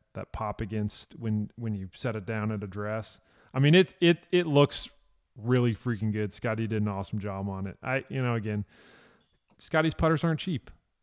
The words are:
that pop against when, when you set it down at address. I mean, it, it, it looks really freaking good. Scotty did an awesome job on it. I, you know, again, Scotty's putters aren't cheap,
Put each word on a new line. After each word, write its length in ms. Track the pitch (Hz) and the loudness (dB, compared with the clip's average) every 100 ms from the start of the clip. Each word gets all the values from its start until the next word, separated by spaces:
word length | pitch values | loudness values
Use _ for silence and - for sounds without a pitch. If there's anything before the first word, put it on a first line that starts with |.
| _ | _
that 180 | 101 101 | -14 -10
pop 260 | - 107 - | -6 -6 -6
against 540 | 104 110 104 - - - | -4 -2 -2 -4 -12 -8
when, 320 | 113 107 104 - | -2 -2 -2 -6
when 180 | 113 101 | -6 -6
you 140 | 95 | -8
set 220 | - 123 107 | -8 -6 -6
it 100 | 95 | -6
down 260 | 110 107 | -4 -2
at 120 | 107 | -4
address. 560 | 101 101 104 110 107 - _ _ _ | -6 -6 -6 -6 -8 -16 _ _ _
I 60 | 131 | 2
mean, 160 | 143 180 | 6 8
it, 180 | 185 - | 6 4
it, 240 | 170 165 - | 4 4 2
it 160 | 180 165 | 0 4
looks 420 | 143 143 - - - _ _ _ - | 6 4 2 -8 -14 _ _ _ -6
really 380 | 110 123 123 104 | 0 2 2 0
freaking 360 | 123 107 110 | -4 -2 0
good. 220 | 107 104 | 0 -4
Scotty 340 | - 117 110 110 | -4 -4 -2 -2
did 140 | 110 | 0
an 60 | 104 | 0
awesome 320 | 98 95 104 | -2 -4 -6
job 280 | 101 98 98 | -6 -6 -6
on 200 | 95 98 | -6 -8
it. 100 | - | -8
I, 200 | 127 131 - | -6 -6 -4
you 120 | 135 | -2
know, 100 | 123 117 | -2 -2
again, 300 | 107 104 - - - - - _ _ _ _ - | -2 -4 -6 -12 -20 -20 -20 _ _ _ _ -18
Scotty's 340 | - 160 160 | -2 2 2
putters 300 | - 160 160 | 2 2 4
aren't 160 | 170 156 | 2 0
cheap, 320 | 190 135 - - _ _ | -2 -6 -8 -20 _ _